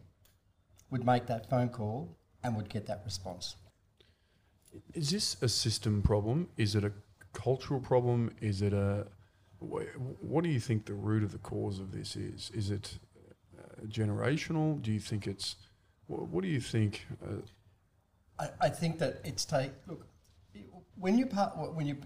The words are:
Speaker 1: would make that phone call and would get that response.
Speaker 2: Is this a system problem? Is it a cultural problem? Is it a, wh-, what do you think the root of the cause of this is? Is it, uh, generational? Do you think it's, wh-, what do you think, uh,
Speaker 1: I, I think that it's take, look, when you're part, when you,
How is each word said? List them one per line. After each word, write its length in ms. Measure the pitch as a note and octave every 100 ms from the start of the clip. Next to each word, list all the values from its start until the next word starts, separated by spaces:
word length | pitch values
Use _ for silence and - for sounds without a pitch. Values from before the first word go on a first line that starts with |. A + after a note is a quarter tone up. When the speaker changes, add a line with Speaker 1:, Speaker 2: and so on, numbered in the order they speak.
| - _ - _ _ _ _ - _
Speaker 1:
would 140 | B2+
make 220 | B2 B2 -
that 220 | A2+ -
phone 180 | B2+ B2
call 480 | A2+ G#2 A#2 E3 - _ _
and 140 | - G#2+
would 120 | G2
get 180 | A2 G2+
that 160 | F#2+
response. 520 | A2 - F#2+ F2+ - - - _ _ _ - _ _ _ _ _ _ - -
Speaker 2:
Is 180 | - C#3+
this 260 | G3 - -
a 60 | A#2
system 540 | - A#2 G#2 A2+ G#2
problem? 460 | G2 G#2 G#2 C#3 F3 -
Is 180 | G#2+
it 100 | G#2+
a 80 | G2+ G2+ - _ -
cultural 480 | - - C3 - C#3
problem? 500 | B2 B2+ B2 A#2+ A2+ -
Is 220 | G#2+ G2
it 100 | G2+
a, 340 | G2+ G2 G2+ - - - _ _ -
wh-, 360 | - - - - B2+ -
what 220 | D3 C3+
do 60 | E3+
you 100 | C3+
think 260 | - A2 -
the 80 |
root 280 | G2+ G2+ G#2+
of 100 | G#2
the 60 | G#2+
cause 400 | - G#2 G#2+ F#2+
of 120 | F#2+
this 240 | G#2 G#2 G#2+
is? 340 | G2+ G2 -
Is 160 | - G2+
it, 280 | G2+ - - - - - - _ F2+
uh, 280 | - - A2
generational? 960 | G#2+ G#2+ G#2 A2+ D#3 - E3 D#3 D3
Do 100 | A2+
you 80 | G#2+
think 260 | - G#2+ G2+
it's, 300 | F#2+ - - - _ _ _ -
wh-, 260 | - -
what 100 | E3+
do 60 | F#3+
you 120 | C#3+
think, 460 | - A#2 G#2+ - - -
uh, 200 | - G2 G2 - _ _ _ _ _ _ _ -
Speaker 1:
I, 100 | D#3 -
I 60 | -
think 300 | - E3 D#3
that 220 | C#3 -
it's 200 | - -
take, 260 | - C#3+ C3+ - -
look, 200 | D#3 - - _ - - G#3 F#3+ F3+ - -
when 220 | F#3 A#3
you're 100 | B3+
part, 280 | G3 G3 D#3+ D3+
when 120 | E3 D3
you, 100 | C#3+